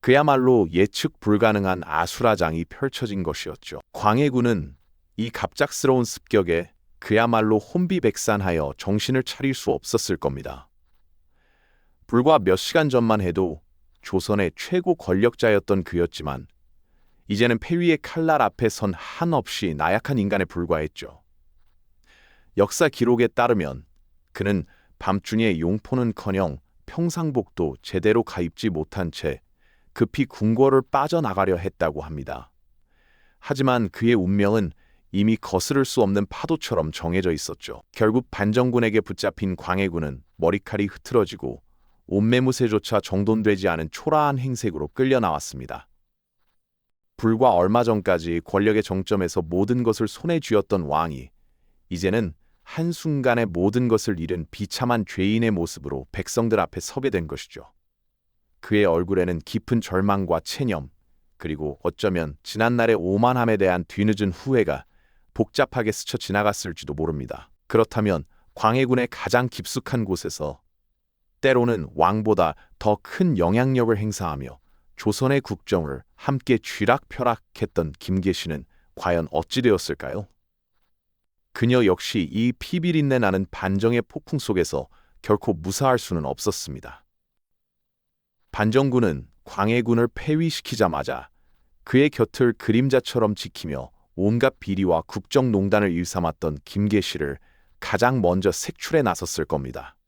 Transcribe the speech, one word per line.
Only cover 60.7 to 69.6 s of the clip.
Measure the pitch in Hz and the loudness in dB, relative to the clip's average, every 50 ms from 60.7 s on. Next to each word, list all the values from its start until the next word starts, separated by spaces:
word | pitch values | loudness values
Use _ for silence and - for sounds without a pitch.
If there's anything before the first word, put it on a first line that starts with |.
| 98 80 69 65 _ _ _ _ _ _ _ _ _ | -4 -4 -6 -10 _ _ _ _ _ _ _ _ _
그리고 | _ - 82 78 71 78 73 71 - _ | _ -8 -8 -6 -6 -6 -8 -8 -4 _
어쩌면 | 87 82 _ - 104 92 87 80 76 71 - _ | -6 -6 _ -2 -2 0 0 -4 -4 -8 -14 _
지난날의 | - - 104 110 117 123 120 117 113 113 101 | -12 -2 0 0 2 2 2 4 4 2 2
오만함에 | 82 90 95 104 117 123 127 127 120 117 110 98 | 2 0 2 4 4 2 2 2 2 2 2 2
대한 | 98 92 90 90 85 | 4 2 2 0 -2
뒤늦은 | _ - - 104 107 107 101 104 98 87 | _ -2 0 2 2 2 2 0 -2 -2
후회가 | - - 135 135 120 104 80 71 65 - _ _ _ _ _ _ _ _ _ _ | -4 -4 0 2 2 2 2 0 -6 -8 _ _ _ _ _ _ _ _ _ _
복잡하게 | - 110 - _ - 139 - - 127 113 107 104 | -2 -2 -2 _ -2 -2 0 0 -2 -2 -2 -2
스쳐 | - - - - | -4 -6 -6 -8
지나갔을지도 | 117 - - 95 104 104 104 101 - - 95 82 - - 69 71 | -8 -4 -2 0 2 2 2 0 -2 -6 -10 -10 -10 -8 -10 -6
모릅니다. | 73 78 80 78 73 65 60 - 65 - _ _ _ _ | -4 -4 -4 -4 -4 -6 -10 -12 -14 -14 _ _ _ _
그렇다면 | _ - 113 113 - - 113 107 104 92 76 73 _ _ _ _ _ _ | _ 2 2 2 4 0 -2 0 0 0 -2 -2 _ _ _ _ _ _
광해군의 | - - 110 113 131 135 123 127 127 123 120 | 0 0 2 2 2 2 2 2 0 0 -4
가장 | - - - - - 123 127 123 | -6 -8 -8 0 0 0 0 0
깊숙한 | - - | -6 -10